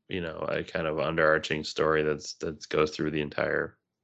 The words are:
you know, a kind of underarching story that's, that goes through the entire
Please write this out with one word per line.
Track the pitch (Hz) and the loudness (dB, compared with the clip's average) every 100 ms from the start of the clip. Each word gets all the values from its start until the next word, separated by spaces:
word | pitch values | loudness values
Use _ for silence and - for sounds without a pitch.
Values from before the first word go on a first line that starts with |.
| - | -8
you | 92 | -6
know, | 82 80 78 | -6 -4 -2
a | 76 | -2
kind | - 87 80 | -2 -2 -2
of | 78 | 0
underarching | 71 82 78 78 - 78 76 | 0 4 4 4 2 -4 -4
story | - 78 78 | 0 2 4
that's, | 76 73 - - | 2 0 -6 -8
that | 82 76 - | -6 -6 -2
goes | 78 78 | 2 2
through | - 78 | 0 -2
the | 78 | -2
entire | 73 71 73 76 76 - _ _ | -2 -2 0 0 -2 -8 _ _